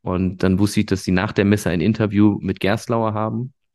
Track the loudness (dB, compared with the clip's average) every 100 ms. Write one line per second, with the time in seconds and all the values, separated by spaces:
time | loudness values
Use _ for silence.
0 | -4 -2 -2 0 0 2 2 0 0 -2
1 | 0 0 0 0 2 2 0 0 0 0
2 | 0 4 4 2 -4 -2 -2 -2 -2 -2
3 | -2 -2 -4 -4 -8 -12 _